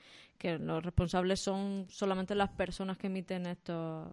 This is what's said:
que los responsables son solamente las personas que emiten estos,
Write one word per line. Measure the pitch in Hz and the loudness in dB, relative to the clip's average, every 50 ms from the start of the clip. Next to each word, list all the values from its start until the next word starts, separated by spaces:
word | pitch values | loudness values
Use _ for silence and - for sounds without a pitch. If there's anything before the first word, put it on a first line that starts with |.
| - - - - - - _ - | -20 -20 -20 -20 -20 -20 _ -4
que | - 175 165 | -2 0 0
los | - - 165 165 160 165 | 0 0 0 0 0 -2
responsables | 175 - - 180 165 - 185 180 185 190 185 | 2 4 4 4 4 4 4 4 4 2 2
son | - 202 190 196 196 202 196 196 185 - | 2 0 0 0 0 -2 -2 -4 -6 -8
solamente | - - 208 190 190 185 190 180 208 | -4 0 0 2 2 2 0 2 2
las | 202 196 196 | 2 2 2
personas | - - 185 180 - - 190 190 185 | 2 0 -2 -2 -2 -2 -4 -4 -4
que | - - | -2 -4
emiten | 196 190 190 180 - 190 180 175 | -2 -2 -2 -2 -2 -4 -2 -2
estos, | 175 175 - - - 170 165 165 160 160 160 160 175 | -4 -6 -6 -6 -4 -4 -2 -2 -4 -4 -6 -8 -10